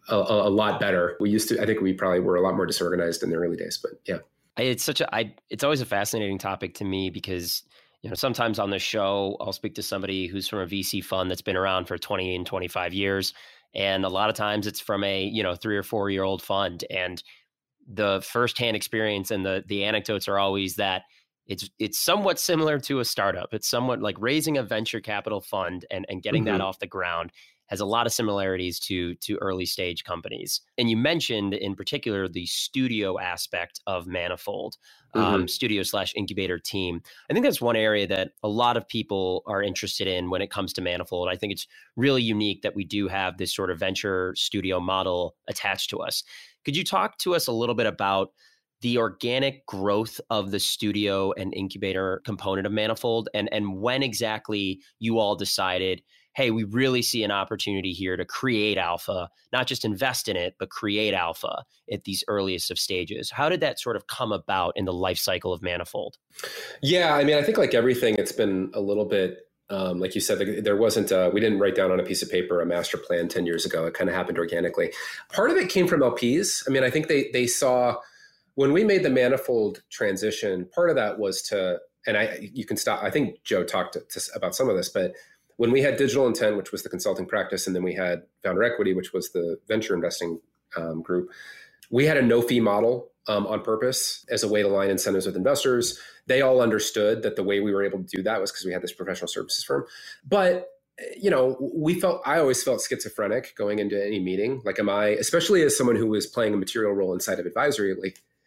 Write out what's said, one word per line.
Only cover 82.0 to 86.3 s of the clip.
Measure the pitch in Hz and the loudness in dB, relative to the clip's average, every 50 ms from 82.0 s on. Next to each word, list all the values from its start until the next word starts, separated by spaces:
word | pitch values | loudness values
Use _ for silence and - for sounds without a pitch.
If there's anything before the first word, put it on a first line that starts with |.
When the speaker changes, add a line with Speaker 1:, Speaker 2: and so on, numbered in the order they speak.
| - | -4
Speaker 1:
and | 117 107 | 0 2
I, | 104 110 110 - - | 2 2 0 -2 -6
you | 104 98 - 123 101 | -12 -12 -8 -8 -6
can | - 110 | -4 -4
stop, | 101 - 123 104 95 | -2 0 -2 -2 0
I | 104 101 | -2 0
think | - 110 92 95 - - - | 0 2 0 0 -2 -8 -4
Joe | - 110 92 87 | 0 0 0 0
talked | - - 95 - - - | 0 0 -2 -2 -2 -4
to, | - | -10
to, | - - - - - - - | -10 -8 -10 -8 -8 -8 -6
about | - 98 87 - | -4 -4 -2 0
some | - 131 | 2 2
of | 123 98 | 2 2
this, | 90 87 - | 2 0 0
but | - 101 90 90 - - - _ _ _ _ _ _ | 0 0 0 0 -2 -8 -20 _ _ _ _ _ _
when | - 117 117 | 0 2 4
we | 127 135 | 6 6
had | 139 139 127 | 4 4 4
Digital | - 139 120 110 139 131 | 4 2 4 4 4 4
Intent, | 120 | 4